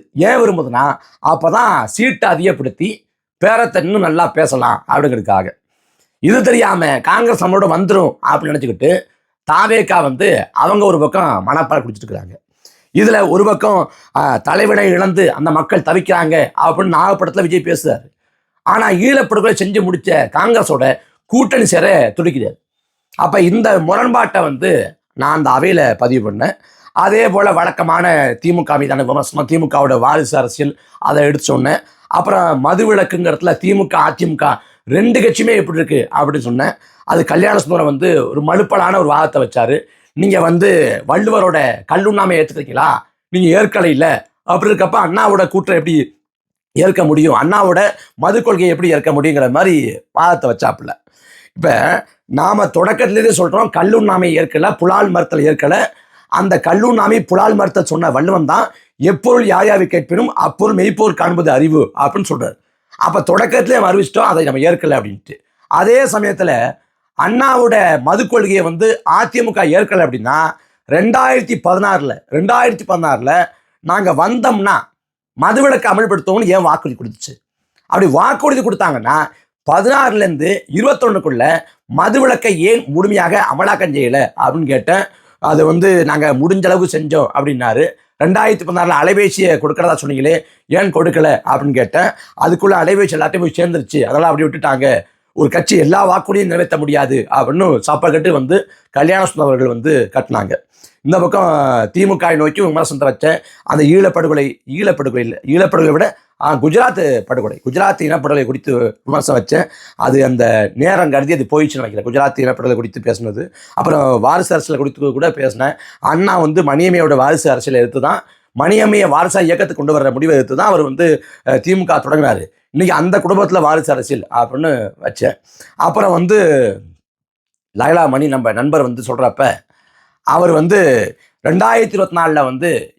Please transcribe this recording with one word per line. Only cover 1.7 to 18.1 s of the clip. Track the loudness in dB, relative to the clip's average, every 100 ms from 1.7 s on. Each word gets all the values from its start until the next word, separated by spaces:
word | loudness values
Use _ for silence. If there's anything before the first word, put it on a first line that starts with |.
| 0
சீட்டை | -4 -2 -2 0 -2
அதிகப்படுத்தி | 0 0 -2 -6 -6 -8 -8 _ _ _ -2 0
பேரத்தை | 2 0 -2
இன்னும் | -2 0
நல்லா | 0 0 0
பேசலாம் | 0 0 0 -2 -2 -2
அப்படிங்கிறதுக்காக. | -2 0 -2 -2 -2 -2 -10 _ _ _ _ _ _
இது | 0 2
தெரியாம | 2 2 2 0 0 0
காங்கிரஸ் | 0 0 2 0
நம்மளோட | 0 2 2
வந்துரும் | 0 0 2 0 -2
அப்படின்னு | -2 -2 -2
நினைச்சுக்கிட்டு | -4 -4 -2 0 0 -4 _ _ _ -2
தாவேகா | 0 2 2 0 0
வந்து | 0 -2 0 0 -2
அவங்க | -2 0 2 2
ஒரு | 2
பக்கம் | 0 0 -2 -2 -2
மனப்பாறை | -2 -2 -4
குடிச்சிட்டு | -4 -12 -14
இருக்கிறாங்க. | -14 -14 -20 _ _ -20 _ _
இதுல | 0 2 2 2
ஒரு | 2 2
பக்கம், | 0 0 0 -2 -8 _ -4
ஆ, | -2 -2
தலைவனை | -2 0 0 2 2
இழந்து | 2 0 2 0
அந்த | 0 -2
மக்கள் | -2 0 -2
தவிக்கிறாங்க | 0 -2 0 0 0 0 0 0
அப்படின்னு | 0 0 0 0
நாகப்பட்டினத்துல | 0 0 -2 -2
விஜய் | 0 0
பேசுறாரு. | -2 -2 -2 -4 -8